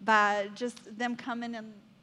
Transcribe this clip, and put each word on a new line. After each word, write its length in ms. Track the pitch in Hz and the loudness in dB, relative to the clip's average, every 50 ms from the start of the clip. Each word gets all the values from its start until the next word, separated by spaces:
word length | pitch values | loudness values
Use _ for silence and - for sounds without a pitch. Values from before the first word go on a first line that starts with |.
| 196 | 2
by 460 | 220 220 208 208 202 208 208 202 208 202 | 4 6 6 6 6 4 0 -2 -4 -6
just 420 | - 247 240 - - - - 214 | -6 -6 -6 -6 -8 -16 -12 -6
them 180 | 214 240 240 240 | -4 -4 -4 -4
coming 380 | 233 - 269 233 233 240 233 233 | -4 -6 -6 -6 -6 -6 -8 -8
and, 180 | 220 220 220 208 202 - _ _ _ | -10 -12 -14 -18 -20 -20 _ _ _